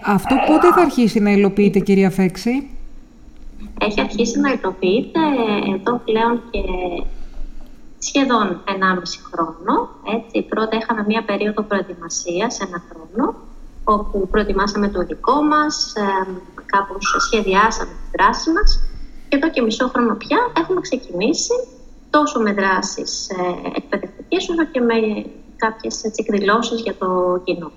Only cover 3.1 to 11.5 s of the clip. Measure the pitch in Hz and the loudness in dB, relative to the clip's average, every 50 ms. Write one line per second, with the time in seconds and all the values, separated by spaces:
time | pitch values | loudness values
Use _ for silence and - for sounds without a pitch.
3.1 | - - - - - - - - - - - - - - 208 208 208 - 269 208 | -20 -20 -20 -20 -20 -18 -16 -16 -14 -14 -14 -12 -6 -4 -2 0 0 0 0 0
4.1 | - 208 233 247 - 285 285 285 262 220 - 190 185 - - 185 190 240 294 - | 0 0 0 0 2 2 2 2 0 0 -2 -4 -4 0 0 2 2 2 0 0
5.1 | - 330 330 302 285 254 233 214 208 202 - 202 196 190 - - 240 247 - - | 0 0 2 2 2 2 2 2 0 0 0 -2 -2 -2 -2 -2 -2 -2 -2 0
6.1 | 220 220 226 466 480 480 - - - 202 - - - 180 180 180 175 175 - - | 0 2 2 2 0 -2 -4 -4 -4 -4 -2 -2 -2 -4 -4 -4 -4 -2 -4 -4
7.1 | - - - - - - - - - - - - - - - - - - - - | -4 -6 -8 -8 -8 -8 -8 -6 -8 -10 -12 -14 -14 -18 -20 -20 -14 -10 -8 -2
8.1 | - 277 277 240 247 226 214 190 175 165 - - 196 190 190 185 185 180 175 - | 0 0 2 2 2 2 2 0 -2 -4 -6 -6 -4 -2 0 0 0 0 -4 -6
9.1 | - - - - - 170 165 160 160 165 170 202 262 381 494 - - - - 196 | -10 -12 -14 -10 -6 -4 -4 -4 -6 -6 -4 -2 -2 0 -2 -4 -8 -14 -8 -6
10.1 | 208 233 - - - 214 190 - - 214 220 220 - 220 - - 233 220 208 208 | -6 -6 -6 -6 -4 -6 -4 -4 -4 -4 -2 -2 -2 -4 -2 -2 -4 -2 -2 -2
11.1 | 214 226 - - 202 196 202 208 | -2 -2 -2 -2 -2 -2 -2 -2